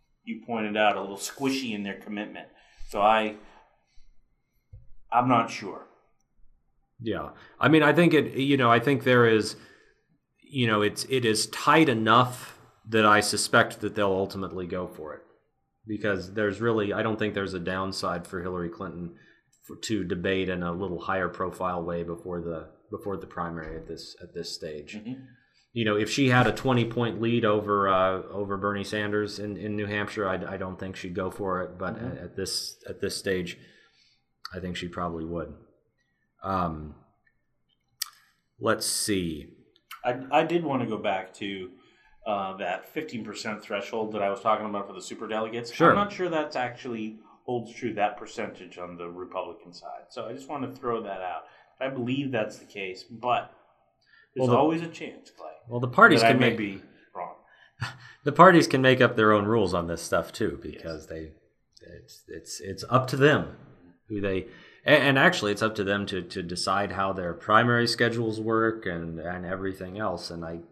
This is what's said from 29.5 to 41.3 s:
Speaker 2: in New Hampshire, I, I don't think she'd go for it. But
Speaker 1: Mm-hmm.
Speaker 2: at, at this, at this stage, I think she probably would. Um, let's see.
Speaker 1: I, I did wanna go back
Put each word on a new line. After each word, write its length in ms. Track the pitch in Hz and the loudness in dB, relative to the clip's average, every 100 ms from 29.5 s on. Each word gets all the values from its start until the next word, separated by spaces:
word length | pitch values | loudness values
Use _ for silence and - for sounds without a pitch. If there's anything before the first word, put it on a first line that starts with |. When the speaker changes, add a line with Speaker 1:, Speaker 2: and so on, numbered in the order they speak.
| 95 | -6
Speaker 2:
in 180 | 104 104 | -6 -4
New 100 | 101 | -4
Hampshire, 400 | 104 104 110 98 | -4 -4 -4 -2
I, 260 | 92 87 95 | -2 -6 -8
I 20 | |
don't 220 | 95 92 | -8 -8
think 160 | 95 92 | -10 -10
she'd 220 | 92 87 | -8 -6
go 140 | 92 | -6
for 300 | - 98 90 | -4 -4 -4
it. 160 | 87 90 | -4 -8
But 180 | 92 104 | -8 -6
Speaker 1:
Mm-hmm. 100 | 120 | -8
Speaker 2:
at, 120 | - | -10
at 180 | 87 - | -10 -8
this, 400 | 95 - - - - | -6 -6 -8 -12 -14
at 120 | - | -8
this 160 | 98 - | -6 -4
stage, 420 | 101 92 87 - - _ _ _ _ _ _ _ - 90 | -4 -4 -4 -10 -18 _ _ _ _ _ _ _ -18 -12
I 60 | |
think 160 | 90 87 | -10 -8
she 100 | 87 | -8
probably 380 | 87 87 82 82 | -6 -6 -6 -6
would. 280 | 85 76 71 - _ _ _ _ _ _ _ 95 | -6 -8 -12 -20 _ _ _ _ _ _ _ -6
Um, 500 | 95 87 78 76 71 _ _ _ _ _ _ _ _ _ _ - - _ _ _ - | -2 -2 -4 -12 -16 _ _ _ _ _ _ _ _ _ _ -12 -12 _ _ _ -4
let's 260 | 113 107 - | 0 0 0
see. 640 | - - 98 85 76 73 - _ _ - - 123 | -2 0 0 0 -4 -10 -20 _ _ -20 -8 -4
Speaker 1:
I, 160 | 135 135 | -4 0
I 140 | 147 165 | 0 2
did 200 | 170 156 | 0 0
wanna 220 | 131 113 | -2 -2
go 120 | 104 | -2
back 360 | 104 95 - | -2 -2 -4